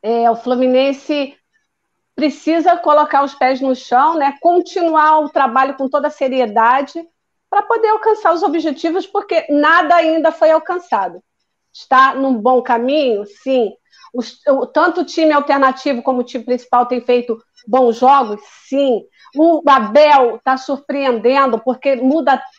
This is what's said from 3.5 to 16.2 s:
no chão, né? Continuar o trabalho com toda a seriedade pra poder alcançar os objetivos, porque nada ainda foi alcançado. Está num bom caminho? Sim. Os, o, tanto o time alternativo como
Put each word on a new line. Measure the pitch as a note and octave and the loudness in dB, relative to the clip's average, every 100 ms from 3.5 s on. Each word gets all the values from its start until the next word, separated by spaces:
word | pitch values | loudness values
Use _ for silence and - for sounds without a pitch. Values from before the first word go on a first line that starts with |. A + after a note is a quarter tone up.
| C4 | 0
no | C4+ B3+ | -2 -4
chão, | - B3 D4+ E4 | -2 0 2 0
né? | C#4 C#4 | -2 0
Continuar | E4+ F4 F4+ F#4+ E4+ D#4 D4+ D#4 | 0 0 -2 -4 0 2 4 2
o | D4 | 0
trabalho | - C4+ B3 C4+ C#4 | -2 0 0 -2 -4
com | C4+ | -4
toda | D4 D4 | -2 -4
a | |
seriedade | D4 C4+ C4 A#3 G#3 A3+ C4 C#4 E4 E4+ _ _ _ _ | -4 -4 -2 -2 0 2 0 -2 -12 -18 _ _ _ _
pra | G4+ | -4
poder | G#4+ A4+ A4 | -2 -2 0
alcançar | A4 A4 G#4+ F#4+ | 0 0 0 0
os | E4+ | 0
objetivos, | F#4+ D#4+ D#4 C#4 E4 F4 - | -2 -2 -4 -4 -4 -4 -6
porque | G4+ - E4 D4+ | -8 -4 -4 0
nada | D4 D4 E4+ D#4 F4 | 0 2 2 2 2
ainda | D#4+ D#4+ D#4+ | 2 2 0
foi | D#4 D#4 | 0 2
alcançado. | D#4+ D#4+ F4+ - G#3+ F#3+ F3+ _ _ _ _ _ | 2 -2 -10 -4 -4 -4 -10 _ _ _ _ _
Está | - - C4 C4 C4 | -20 0 4 4 2
num | C4+ | -2
bom | A#3+ G#3+ B3+ | 0 2 0
caminho? | B3 A#3 B3 D4+ C4+ G#3 G#3 | 0 -2 0 -2 0 -4 -6
Sim. | _ C4 C4 G#3+ - _ _ - | _ -4 -2 -2 -6 _ _ -12
Os, | B3 A#3 - - | -10 -10 -6 -2
o, | C4+ B3+ | -2 0
tanto | D#4 F4 F4 | 0 0 -2
o | D#4 | -6
time | - D#4 | -2 0
alternativo | D4 C#4 C#4 C4 C4 D4 B3 | -2 0 0 0 0 -6 -4
como | A#3+ B3 | -4 -4